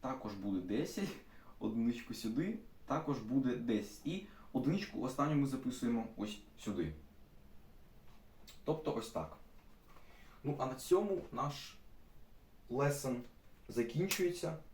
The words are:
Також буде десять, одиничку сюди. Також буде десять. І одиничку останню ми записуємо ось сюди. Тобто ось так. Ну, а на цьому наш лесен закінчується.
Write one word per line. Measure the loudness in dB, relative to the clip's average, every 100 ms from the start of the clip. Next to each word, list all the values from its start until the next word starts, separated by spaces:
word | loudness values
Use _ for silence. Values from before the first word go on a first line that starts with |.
Також | -2 -4 -4
буде | -2 2 2
десять, | 2 2 2 0 0 -2 -12 -18 -16 -4
одиничку | 0 4 4 2 -4
сюди. | -4 0 2 0 -2 -8 -16 0
Також | 0 2 -2
буде | 4 4 4 2
десять. | 4 2 2 -6 -4
І | -4 -6 -14 -4
одиничку | 2 4 4 2 -2
останню | -2 2 4 6
ми | 4
записуємо | 2 -2 0 2 2 0 -4
ось | -4 -4 -12 -8
сюди. | -4 0 0 -2 -14 -18 -20 -20 -16 -18 -18 -20 -20 -18 -18 -18 -18 -18 -16 -8 0
Тобто | 0 2 0
ось | -2
так. | -4 -4 -8 -16 -18 -20 -20 -20 -18 -16 -18 -18 -6
Ну, | -2 0
а | 0
на | -2
цьому | 6 6 6 0 -2
наш | -2 -2 -2 -10 -14 -16 -18 -16 -16 -16 -18 -20 -20 -4
лесен | 4 4 4 0 -2 -4 -16 -20 -20 -2
закінчується. | 2 2 4 2 4 2 2 -2 -4 -10